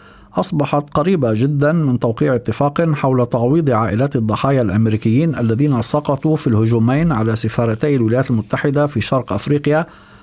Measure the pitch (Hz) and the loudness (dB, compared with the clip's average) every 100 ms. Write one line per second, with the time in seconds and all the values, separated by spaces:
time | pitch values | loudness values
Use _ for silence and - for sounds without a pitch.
0 | - - - - 180 151 139 147 147 156 | -20 -20 -10 -6 -2 -2 -2 -2 -2 -2
1 | 165 180 120 110 139 143 147 170 143 123 | 0 2 0 0 0 0 0 2 0 0
2 | 120 113 147 120 - - 143 143 165 143 | -2 0 0 0 -2 -2 -2 0 -2 0
3 | 139 131 120 120 120 165 143 110 110 107 | 0 0 0 0 2 2 2 0 0 0
4 | 139 131 107 101 135 135 107 104 113 107 | 0 0 -2 0 0 0 2 2 2 0
5 | 117 120 165 123 113 113 147 120 - 147 | 2 2 2 0 0 0 2 0 0 -2
6 | 147 135 156 156 139 107 113 117 113 139 | -2 -2 0 0 0 2 2 2 2 2
7 | 170 113 110 110 110 - 113 107 151 139 | 0 0 0 -2 -2 -2 -2 0 0 2
8 | 110 123 135 113 - - 147 143 147 160 | 2 0 0 -2 -2 -2 0 0 0 -2
9 | - 131 - 101 147 147 147 151 170 - | -2 -2 -2 -6 -2 -2 0 0 -2 -10
10 | - - | -20 -20